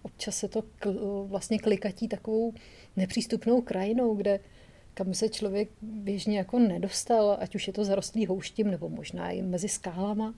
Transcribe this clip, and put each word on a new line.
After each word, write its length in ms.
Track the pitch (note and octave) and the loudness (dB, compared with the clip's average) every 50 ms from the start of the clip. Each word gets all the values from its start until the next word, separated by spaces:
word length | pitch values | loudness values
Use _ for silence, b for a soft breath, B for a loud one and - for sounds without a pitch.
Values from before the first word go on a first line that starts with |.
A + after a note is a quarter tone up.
občas 360 | - - - - - G#3 - | -14 -14 -12 -8 -6 -6 -4
se 100 | - A3 | -4 -4
to 140 | - - A3 | -2 -2 -4
kl-, 640 | A3 - - - - G3+ F#3 A3 A3 G3 G3+ G3 G3 | -4 -6 -12 -4 -2 -2 -2 0 -2 -2 -2 -4 -4
vlastně 320 | G3 G3 F#3+ - - A3 G#3+ | -4 -4 -4 0 0 0 2
klikatí 480 | - A3 G#3+ - - G3+ F#3 - A#3 | 4 4 4 4 2 -4 -2 -2 -4
takovou 460 | A#3 G#3 F#3+ - A3 A3 A3 A#3 A#3 A3+ B B B B B B B B | -4 -4 -4 -2 0 2 2 2 0 -2 B B B B B B B B
nepřístupnou 640 | F#3+ F#3 F#3 - A#3 A#3 - A#3 - - A3+ A#3+ B3 | 0 0 0 0 -2 0 0 -2 0 4 4 4 4
krajinou, 540 | A#3+ - G3 F#3 F#3+ G#3 A#3 B3+ B3 A3+ G#3+ | 4 2 -2 -2 0 0 2 2 2 2 2
kde, 240 | G3+ G3 G3+ G3 G3 B B B B B B B B B B - | 2 2 2 2 2 B B B B B B B B B B -6
kam 200 | - F#3+ F#3+ F3+ | -4 -2 -2 0
se 160 | - A3 G#3+ | 0 0 0
člověk 400 | A3 - G#3+ G3 F#3+ G3+ G#3+ G3+ - - | 0 -2 -2 -2 0 0 -2 -2 -6 -12
běžně 560 | G#3+ A3 A3 G#3+ G3+ G3+ G3+ F#3+ - A3 G#3 | -12 -10 -8 -6 -4 -4 -4 0 0 0 0
jako 220 | G3+ F#3 - B3 B3 | 0 0 2 4 6
nedostal, 800 | A#3+ G3+ F3 F3 F#3 F#3+ - - - - A#3 A3 G#3 G#3 G3+ - | 6 6 4 2 -2 -2 -2 -4 0 4 4 6 6 6 4 2
ať 160 | F3+ F3+ - | 0 -4 -4
už 120 | F#3+ - | -4 -4
je 60 | G3 F#3+ | -4 -2
to 120 | G#3 G#3 | -2 0
zarostlý 400 | G3 G3 G3 - - - A3+ G#3+ | 2 2 0 0 -2 -2 0 0
houštím, 460 | E3+ F#3 F#3+ - - - - G#3+ G3+ | 0 0 -2 -4 -6 -2 0 0 0
nebo 180 | F3+ D3+ E3+ E3 | 0 -2 -4 -6
možná 420 | D#3+ E3 D3+ - - F3 F3 F3 | -6 -8 -8 -8 -8 -6 -4 -4
i 100 | F3+ F#3 | -4 -2
mezi 280 | F#3+ F#3 F3+ E3+ G3 G#3 | -2 -2 -2 -2 -2 -2
skálama. 640 | - - - F#3 E3 F3+ G3 G#3 G#3 G#3+ A3 A3 A#3 | -4 -4 -6 -6 -4 -2 -2 0 0 0 -2 -4 -6